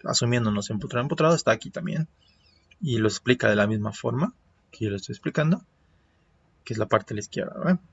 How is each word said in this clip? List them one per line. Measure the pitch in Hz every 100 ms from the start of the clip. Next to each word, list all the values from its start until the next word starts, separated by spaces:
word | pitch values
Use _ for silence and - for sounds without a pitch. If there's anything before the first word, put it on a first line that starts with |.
asumiéndonos | - 120 120 120 110 104 101
empotrado, | 107 131 120
empotrado, | 139 165 156 165
está | -
aquí | 110 -
también. | - - 156 160 _ _ _ _ _ _ -
Y | 160 117
lo | 107
explica | - - 123 110
de | 104
la | 104
misma | 110 101
forma | - 117 123 220 - _ _ _
que | - 107
yo |
lo | 98
estoy | -
explicando, | 107 - - 151 190 - _ _ _ _ _ _ _ _ _
que | -
es | 113
la | 107
parte | 107 -
de | 104
la |
izquierda, | - - - -
¿verdad? | 170 185 -